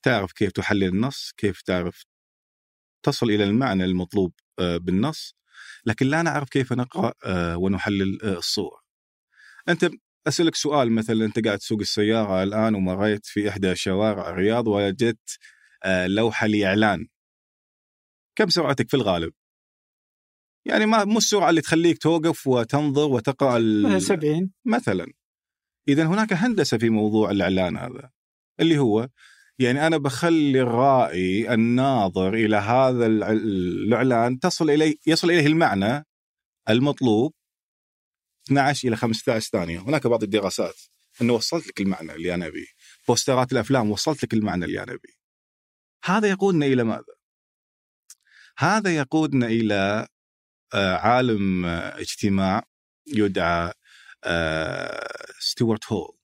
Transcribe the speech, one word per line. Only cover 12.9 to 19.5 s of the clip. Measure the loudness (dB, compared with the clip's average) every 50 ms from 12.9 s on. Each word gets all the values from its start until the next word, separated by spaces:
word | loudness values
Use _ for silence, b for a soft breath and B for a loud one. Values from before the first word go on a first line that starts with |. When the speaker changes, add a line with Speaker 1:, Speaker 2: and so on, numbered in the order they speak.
| 0 0 0 0 0 -2 -6
Speaker 1:
في | -6 -4 -2 -2 -2
إحدى | -2 -2 -2 -2 -2
شوارع | -2 -2 -2 0 0 0 0 0 -2 -6 -6
الرياض | -2 0 0 2 2 0 0
ووجدت، | 0 0 0 0 -2 0 0 -2 -2 -2 _ _ -18 -18 -18 b b b b b b b b -2
آه، | -2 0 0 0
لوحة | 0 0 0 0 0 0 0 0
لإعلان. | 0 2 2 2 2 2 4 4 2 2 -2 -6 -12 _ _ _ _ _ _ _ _ _ _ _ _ _ _ _ _ _ _ _ _ _ _ _ _ _
كم | -2 0 0
سرعتك | 2 0 0 0 0 0 0 0
في | 0
الغالب؟ | 0 2 0 0 0 -2 -6 _ _ _ _